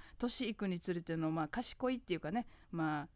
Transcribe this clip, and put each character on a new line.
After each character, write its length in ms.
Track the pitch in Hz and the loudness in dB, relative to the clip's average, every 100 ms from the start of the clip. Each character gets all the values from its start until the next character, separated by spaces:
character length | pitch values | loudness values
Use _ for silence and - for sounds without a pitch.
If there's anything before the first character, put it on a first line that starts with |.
| - - | -6 -4
年 320 | 240 - 240 | -2 0 0
い 60 | 214 | 0
く 120 | 196 | 0
に 120 | 175 | 0
つ 140 | - | 0
れ 80 | 170 | -2
て 140 | 165 165 | 0 2
の、 160 | 160 | 2
ま 120 | 160 | 2
あ、 40 | 151 | 0
賢 420 | 240 247 - 254 | 0 -2 0 0
い 60 | 262 | 0
っ 40 | |
て 140 | - | 0
い 40 | 165 | -2
う 20 | |
か 120 | 156 | 0
ね、 160 | 226 - - - | -2 -2 -10 -6
ま 300 | 170 160 151 | 0 2 2
あ、 80 | 151 | -2